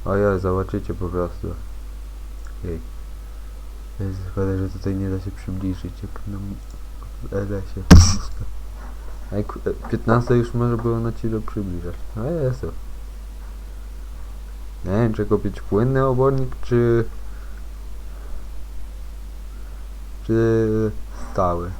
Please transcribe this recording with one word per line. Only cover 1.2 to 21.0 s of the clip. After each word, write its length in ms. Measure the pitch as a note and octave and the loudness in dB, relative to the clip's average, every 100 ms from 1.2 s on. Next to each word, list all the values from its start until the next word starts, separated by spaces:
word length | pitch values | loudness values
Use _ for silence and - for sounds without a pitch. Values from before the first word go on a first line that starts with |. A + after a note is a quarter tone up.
| F2 - E2+ F2+ - - - - - - - - - - | -2 -2 -6 -6 -8 -8 -8 -10 -10 -10 -10 -10 -10 -8
Jej. 160 | F#2 E2 - - - - - - - - - - - - | -6 -6 -8 -10 -8 -10 -10 -10 -10 -10 -10 -10 -10 -6
Jezu, 180 | G2 F#2+ F#2 | -4 -4 -4
szkoda, 260 | G2 F#2+ F#2+ | 0 0 0
że 120 | F#2 | -2
tutaj 260 | F#2 F#2+ | -2 -2
nie 160 | F#2+ G2 | 0 0
da 100 | F#2+ | -2
się 100 | G2+ | -4
przybliżyć, 640 | - - F#2 F#2+ F#2 F#2 - | -6 -4 -2 -2 -2 -6 -8
jak 180 | G#2 - G2+ | -8 -6 -6
na 120 | G2 G2 G2 - - - - - - - G2 | -6 -6 -6 -8 -8 -8 -8 -8 -8 -4 -2
L 160 | G2+ | -2
S-ie 300 | G2 F#2+ G2 F#2+ | -2 -4 -6 10
po 80 | F2 | 12
prostu. 480 | - - - - - - - - - - - - - | 12 4 0 -4 -4 -4 -8 -8 -10 -10 -8 -8 -4
A 40 | G2+ | -2
jak, 200 | G#2 - - | -2 -2 -4
e, 220 | G#2 - | -4 -2
piętnaste 460 | A3 - A#2+ A#2 A#2+ | 0 6 6 8 4
już 180 | A#2 | 4
może 220 | A#2+ A#2+ A#2 | 2 2 2
było 240 | A#2 A#2 | 2 2
na 100 | A2+ | 0
chwilę 300 | A2+ C3+ A2 | 0 0 0
przybliżać. 540 | G#2+ G#2+ G2 F2 E2+ - - G#2+ | -2 -2 -2 -2 -4 -4 -4 -2
O 80 | |
Jezu. 480 | B2 E3+ C3 B2 - - - - - - - - - - - - - - - - - - - - - - | -2 2 0 0 -4 -4 -6 -8 -8 -10 -10 -10 -10 -10 -10 -10 -10 -8 -8 -8 -8 -8 -10 -8 -8 -6
Nie 60 | F2 | 0
wiem, 240 | G2 A#2 | 4 4
czy 120 | G#2+ G#2 | 2 2
kupić 340 | G#2 G2+ - | 4 2 -2
płynny 460 | - G2 B2+ C3+ C3+ | 2 4 6 6 6
obornik, 500 | B2 C3 C3+ C3 - | 6 6 4 2 0
czy... 420 | - A#2+ A#2+ A#2 - - - - - - - - - - - - - - - - - - - - - - - - - - - - - - - - - | 2 4 6 4 2 -4 -6 -8 -8 -8 -8 -8 -8 -8 -8 -8 -6 -4 -4 -6 -4 -4 -6 -6 -8 -8 -10 -10 -10 -10 -10 -8 -10 -10 -10 -8 2
Czy 640 | A2+ A2+ A2+ A2 G#2+ G#2+ - | 4 6 6 4 4 2 0